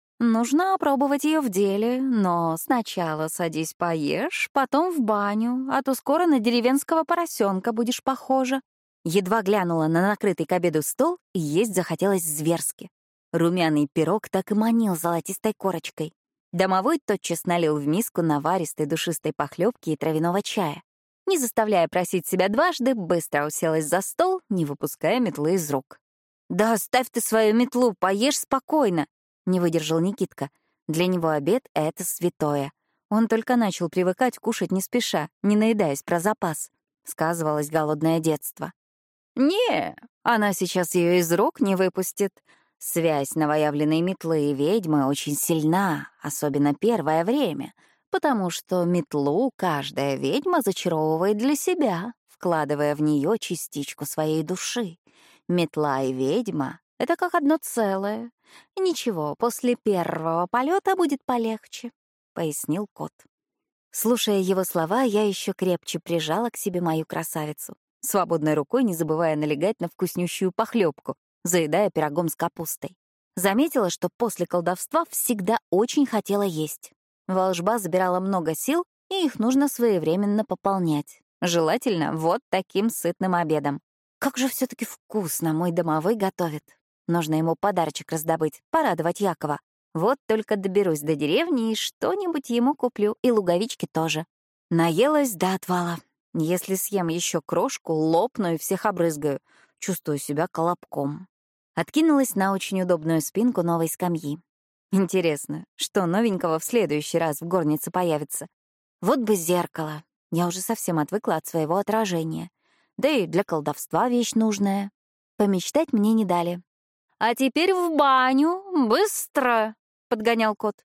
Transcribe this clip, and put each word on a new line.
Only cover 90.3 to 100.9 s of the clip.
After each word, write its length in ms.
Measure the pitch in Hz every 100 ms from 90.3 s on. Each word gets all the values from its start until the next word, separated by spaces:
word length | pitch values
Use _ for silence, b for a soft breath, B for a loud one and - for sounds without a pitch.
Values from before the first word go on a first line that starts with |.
| 220 208 208
доберусь 460 | 190 190 190 151
до 140 | 147 151
деревни 560 | 147 208 339 269 226
и 40 | 220
что-нибудь 720 | - - - 392 370 302 -
ему 240 | 233 247
куплю, 440 | 285 247 - 208 -
и 100 | 247
луговички 540 | 220 180 175 233 - 175
тоже. 340 | 160 160 156 165 _ _ _ -
Наелась 640 | 165 165 160 269 302 269 175
до 180 | 185
отвала. 440 | 190 - 180 175 170 - _ _
Если 420 | 165 156 180 - 190
съем 340 | - 202 170
еще 320 | 170 - 165 -
крошку, 480 | 170 262 - -
лопну 600 | 160 160 165 233 - 180
и 40 | 160
всех 280 | - 190 214
обрызгаю. 540 | 180 170 151 147 135 _ b b b
Чувствую 380 | - 175 - 147
себя 300 | - 147 175
колобком. 800 | - 165 175 -